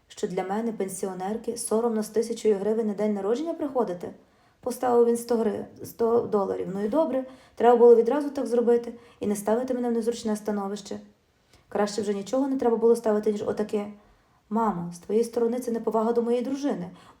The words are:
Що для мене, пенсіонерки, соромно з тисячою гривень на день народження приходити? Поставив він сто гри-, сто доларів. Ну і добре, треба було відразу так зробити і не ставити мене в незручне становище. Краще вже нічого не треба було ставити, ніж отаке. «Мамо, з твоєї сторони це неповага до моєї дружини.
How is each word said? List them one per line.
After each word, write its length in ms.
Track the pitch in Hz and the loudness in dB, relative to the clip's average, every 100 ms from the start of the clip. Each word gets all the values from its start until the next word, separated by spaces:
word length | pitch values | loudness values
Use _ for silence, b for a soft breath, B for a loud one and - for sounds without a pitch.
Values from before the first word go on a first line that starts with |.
| B | B
Що 200 | - 202 | -8 -6
для 160 | 185 | -4
мене, 280 | 185 208 233 | -4 -2 -4
пенсіонерки, 840 | 214 190 - 196 180 190 226 226 233 | -4 -6 -6 -6 -6 -6 -6 -6 -8
соромно 460 | - 220 240 220 | -2 0 0 -2
з 60 | 214 | -2
тисячою 500 | 220 226 226 214 196 | -2 -2 0 0 2
гривень 280 | 208 220 214 | 0 0 -2
на 80 | |
день 200 | 196 214 | -2 -2
народження 400 | 202 196 247 330 | 0 -2 -2 -2
приходити? 560 | 330 294 262 208 175 - - b b b b | -4 -4 -2 -2 -4 -10 -16 b b b b
Поставив 460 | 247 240 254 240 233 | -8 -4 2 4 6
він 100 | 233 | 2
сто 200 | 233 233 | 0 0
гри-, 300 | 214 202 214 - | 0 -2 -8 -14
сто 360 | 180 - 226 233 | -12 -2 2 2
доларів. 480 | 202 202 190 185 175 | 2 0 0 -2 -6
Ну 100 | 190 | -4
і 40 | 208 | -2
добре, 360 | 294 320 262 262 B B | 0 0 -2 -6 B B
треба 220 | B 233 240 | B 6 8
було 180 | 240 | 10
відразу 360 | 226 233 285 285 | 10 6 2 -2
так 160 | 269 226 | -4 -2
зробити 480 | 240 233 240 233 - B B | 2 4 2 0 -14 B B
і 60 | 202 | -4
не 100 | 202 | -2
ставити 380 | - 226 254 | 0 0 0
мене 140 | 247 240 | -2 -2
в 40 | |
незручне 440 | 233 220 226 214 208 | -2 -2 -2 -4 -4
становище. 640 | 208 208 196 202 - 208 - _ _ b b b b | -4 -4 -4 -8 -10 -14 -14 _ _ b b b b
Краще 340 | 190 208 220 | -2 -2 -2
вже 120 | 202 | -4
нічого 340 | 196 196 262 277 | -4 -2 -2 0
не 80 | 262 | 0
треба 200 | 240 226 | 0 4
було 200 | 226 233 | 4 4
ставити, 360 | 226 208 214 | 2 0 0
ніж 100 | 202 | -2
отаке. 500 | - 208 214 208 208 - B B B B - | -2 -4 -4 -4 -6 -12 B B B B -6
«Мамо, 420 | 214 220 175 170 | -2 0 -2 -6
з 60 | - | -10
твоєї 260 | - 214 | -2 0
сторони 360 | 233 240 233 247 | 0 0 -2 -2
це 100 | 247 | -4
неповага 420 | 226 226 220 220 | -4 -2 0 2
до 100 | 233 | 0
моєї 220 | 226 247 | 0 0
дружини. 460 | 247 277 285 180 175 - B B | -2 -4 -4 -4 -8 -14 B B